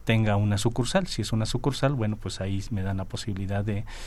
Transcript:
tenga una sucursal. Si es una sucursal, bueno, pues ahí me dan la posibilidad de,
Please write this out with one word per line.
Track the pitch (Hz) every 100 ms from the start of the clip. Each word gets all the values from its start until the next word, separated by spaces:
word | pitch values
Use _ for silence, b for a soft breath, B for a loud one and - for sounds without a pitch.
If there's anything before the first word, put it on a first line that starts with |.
tenga | - 113 107 101
una | 104 98
sucursal. | - - - 190 180
Si | -
es | 104
una | 110 110
sucursal, | 123 143 131 139
bueno, | 139 107 104
pues | 95 -
ahí | 95 98 98
me | 104
dan | 95 95
la | 95
posibilidad | - - 95 95 101
de, | 104 101 - B